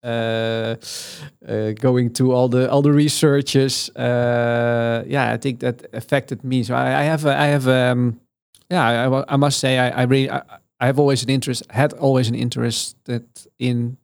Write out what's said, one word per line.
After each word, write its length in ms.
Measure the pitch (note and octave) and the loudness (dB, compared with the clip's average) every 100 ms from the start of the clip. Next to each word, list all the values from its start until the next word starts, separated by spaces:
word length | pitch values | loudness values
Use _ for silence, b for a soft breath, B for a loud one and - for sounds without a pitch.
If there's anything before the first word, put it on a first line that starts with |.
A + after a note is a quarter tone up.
uh, 720 | B2 A#2 A2+ A2+ A2+ A2+ A2+ A2+ B B B B D3 _ - | -6 -4 -2 -2 -2 -4 -4 -6 B B B B -18 _ -8
uh, 240 | A2 G#2+ G#2+ | -4 -4 -2
going 320 | B2+ B2 A#2+ | 0 2 0
to 220 | A#2 B2+ | 0 2
all 160 | B2+ B2+ | 4 2
the, 200 | B2 B2+ | 2 2
all 120 | C#3+ | 4
the 100 | C#3+ | 4
researches. 960 | D3 D3+ - D#3 C#3 C#3 C3+ C3+ - - - | 4 2 2 2 2 2 2 2 -2 -8 -6
Uh, 1080 | B2 B2 A#2+ A#2+ A#2+ A#2+ A#2+ A#2 A#2 A#2 - | -2 0 0 0 0 0 0 0 0 -2 -2
yeah, 240 | C#3+ A#2 | -2 -2
I 60 | A#2 | -2
think 240 | C#3 A#2+ | -4 -4
that 240 | B2+ A#2+ - | -4 -6 -10
affected 500 | - - C#3 C3 B2+ | -14 -2 -2 -2 -10
me. 200 | C3 B2+ | -4 -2
So 120 | A2+ B2 | 0 -2
I, 240 | C3 C3+ | 0 0
I 40 | |
have 220 | D3 D#3+ D3+ | 0 0 0
a, 120 | C#3 | 2
I 80 | D3 | 2
have, 220 | C#3+ C3 | 2 2
um, 520 | B2+ B2+ B2 B2 A#2 _ _ _ _ _ | 2 2 2 0 -2 _ _ _ _ _
yeah, 160 | F3+ A#2 | 0 2
I, 220 | A#2 B2+ | 2 0
I, 160 | C3 C#3 | 0 0
I 60 | C#3 | 0
must 220 | C#3+ C3+ | 2 0
say 200 | C3+ B2+ | 0 2
I, 100 | B2+ | 0
I 140 | B2 | 0
really, 260 | B2 C3+ C3+ | 2 2 0
I, 120 | C3+ - - _ _ | -4 -10 -20 _ _
I 60 | B2 | 0
have 120 | C3+ | 2
always 240 | C#3+ C3+ | 2 2
an 60 | B2 | 0
interest, 340 | C3+ - - - | -2 -2 -6 -6
had 240 | A2 D3 | 0 0
always 340 | - C#3 C3 A2+ | 0 0 2 0
an 80 | A#2+ | -2
interest 640 | A#2+ B2 A#2+ A2+ - - - | -4 -4 -4 -4 -8 -12 -8
that 420 | A#2+ - - - _ | -8 -8 -20 -20 _
in 380 | B2+ A#2+ A#2+ B2+ | -4 -2 -4 -8